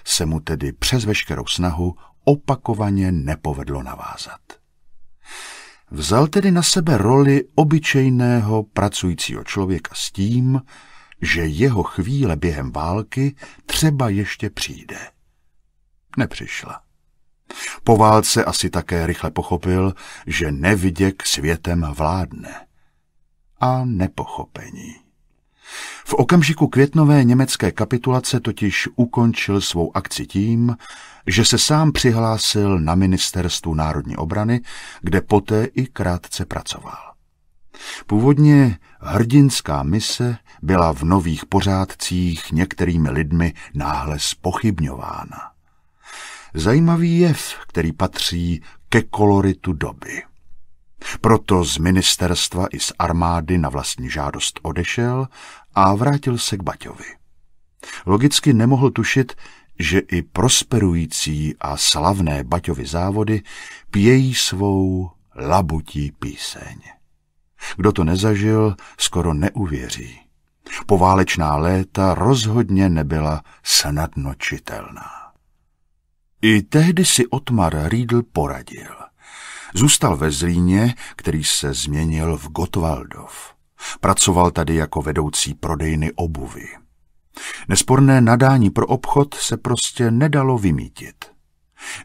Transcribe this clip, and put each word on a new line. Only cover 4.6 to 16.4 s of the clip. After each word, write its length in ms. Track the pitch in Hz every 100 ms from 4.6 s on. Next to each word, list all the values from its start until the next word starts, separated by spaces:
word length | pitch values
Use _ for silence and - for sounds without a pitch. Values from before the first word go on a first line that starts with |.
| _ _ - - - - - - - - - _ -
Vzal 360 | 71 78 113 151
tedy 240 | 202 190
na 120 | 175
sebe 340 | 160 190 165 110
roli 460 | 104 135 139 139 - -
obyčejného 1080 | 151 156 - 139 131 123 123 120 107 110
pracujícího 800 | 107 92 101 - 92 87 - -
člověka 480 | - 101 95 85 - -
s 160 | -
tím, 500 | - 101 123 127 135 - - - - _ -
že 200 | - 85
jeho 420 | 80 76 135 101
chvíle 520 | - - 92 139 95 76
během 360 | 87 73 65
války 640 | 69 82 104 104 131 139 - - - -
třeba 440 | - 156 139 117
ještě 400 | 98 98 - 104
přijde. 500 | - - - - - - _ _ _ _ _ _ _ _ _ _ -
Nepřišla. 640 | 120 -